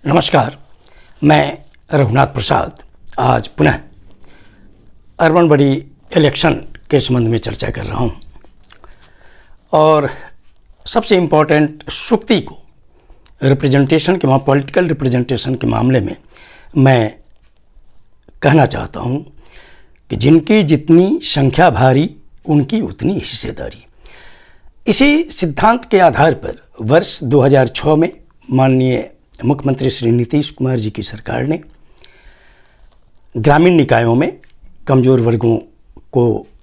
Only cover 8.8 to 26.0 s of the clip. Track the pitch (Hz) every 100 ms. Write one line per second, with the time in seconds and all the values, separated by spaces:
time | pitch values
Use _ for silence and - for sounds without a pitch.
8.8 | - - _ _ - - - - _ 156
9.8 | 156 156 139 - - - - _ _ -
10.8 | - 233 214 190 165 151 151 151 151 151
11.8 | - - - - - 202 - - - _
12.8 | _ _ _ - _ _ 135 139 143 139
13.8 | 139 160 156 185 143 135 139 139 139 -
14.8 | 175 - 131 123 123 120 131 131 117 117
15.8 | 123 127 - - - - - - - 156
16.8 | 131 127 107 - - - _ _ _ -
17.8 | - - - _ - - 147 156 127 -
18.8 | - - 120 135 - - - - - -
19.8 | - - _ - 123 160 156 214 160 151
20.8 | 151 165 190 311 - 143 135 131 175 104
21.8 | 127 131 156 - - - - 147 139 220
22.8 | 208 - 127 196 - - - - 67 -
23.8 | _ _ - - - - _ - - _
24.8 | - - 277 294 330 - 170 139 208 240
25.8 | - 196